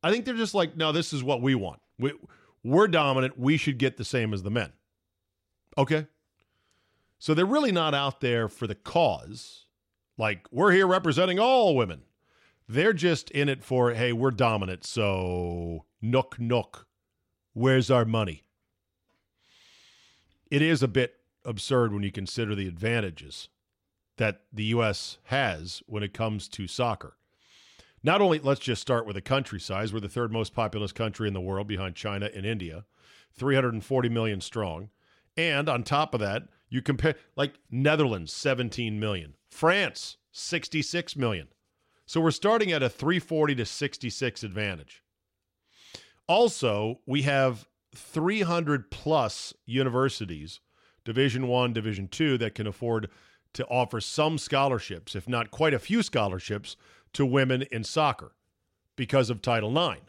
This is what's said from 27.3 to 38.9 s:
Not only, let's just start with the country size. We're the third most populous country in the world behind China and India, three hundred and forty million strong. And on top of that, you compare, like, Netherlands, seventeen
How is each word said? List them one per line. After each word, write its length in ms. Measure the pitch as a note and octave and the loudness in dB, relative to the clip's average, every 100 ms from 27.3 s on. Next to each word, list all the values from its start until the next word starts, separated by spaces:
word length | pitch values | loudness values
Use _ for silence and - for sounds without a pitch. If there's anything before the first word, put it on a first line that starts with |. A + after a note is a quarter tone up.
| _ _ _ _ _ _ _ | _ _ _ _ _ _ _
Not 180 | C#3+ F#3 | 0 4
only, 180 | G3 D#3 | 4 4
let's 200 | C3+ C#3 | 2 0
just 220 | - A2+ | 0 -4
start 240 | - A#2+ A2+ | 0 -2 0
with 100 | G2+ | -8
the 60 | |
country 380 | F#2 C3+ C3+ G2 | 0 0 0 -8
size. 340 | - F#2+ A2 | -6 -4 -4
We're 60 | G#2 | -4
the 100 | G2+ | -6
third 220 | A#2+ A#2+ | -4 -2
most 220 | A2+ A2 | -2 -2
populous 380 | - A2 G#2+ G#2 | -2 -2 -2 -6
country 360 | - A2 G2+ G#2+ | -4 -6 -2 -4
in 60 | |
the 80 | G2 | -4
world 260 | F#2 G2 G2+ | -4 -4 -4
behind 280 | G2 F#2+ F2 | -4 -6 -6
China 340 | G#2+ G2 G#2 | -6 -4 -6
and 120 | G#2 G2 | -6 -6
India, 400 | A2+ F2 D#2+ G#2 _ _ - _ | -4 -6 -12 -18 _ _ -20 _
three 220 | _ C3 C3+ | _ 0 2
hundred 180 | B2+ | 2
and 100 | A#2 | -2
forty 260 | G#2 C3+ A#2+ | -2 0 2
million 320 | A#2 A2+ G2 | 0 0 -2
strong. 480 | - A#2 G2+ D#2+ G#2 _ _ _ _ - | -6 -4 -4 -6 -12 _ _ _ _ -4
And 320 | E3 C#3+ D#3 | -2 0 0
on 140 | B2 | -2
top 300 | A2+ C#3+ D3+ | 0 0 0
of 60 | A#2+ | -2
that, 300 | G#2 G#2+ - _ _ | -2 -4 -8 _ _
you 120 | B2 | -6
compare, 340 | B2+ C3 D#3+ D3 _ - | -2 0 0 0 _ -4
like, 240 | C#3+ - _ | -4 -4 _
Netherlands, 600 | A#2+ C#3 D3+ C#3+ G#2 D#2+ | 0 2 4 4 2 -6
seventeen 680 | - D3 C3 B2 G2+ A#2 | -4 -2 0 -2 -4 -6